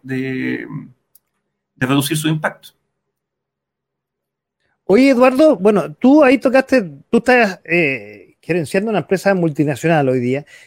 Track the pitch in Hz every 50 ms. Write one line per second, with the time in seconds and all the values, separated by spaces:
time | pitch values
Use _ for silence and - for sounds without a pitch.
0 | _ 131 131 127 131 131 131 131 127 127 123 120 120 - - - - - - _
1 | _ _ _ _ _ _ _ _ _ _ _ _ _ _ _ _ 131 127 139 143
2 | 139 - 160 156 156 156 160 156 - - - - _ - _ _ _ _ _ _
3 | _ _ _ _ _ _ _ _ _ _ _ _ _ _ _ _ _ _ _ _
4 | _ _ _ _ _ _ _ _ _ _ _ _ _ _ _ _ _ - 185 233
5 | 262 277 269 233 247 262 254 262 311 311 262 175 185 214 214 190 147 151 151 -
6 | - 254 277 311 294 247 277 247 - 269 226 269 262 - 277 254 196 160 139 139
7 | _ _ - 233 - - 254 247 233 196 185 - _ - 165 175 165 139 135 117
8 | 101 104 104 101 90 _ _ _ _ - 165 180 156 123 - 190 208 226 214 175
9 | - - 196 175 - 202 196 185 170 165 143 156 147 147 139 - - 160 170 156
10 | 139 131 127 131 123 123 131 143 147 - - - -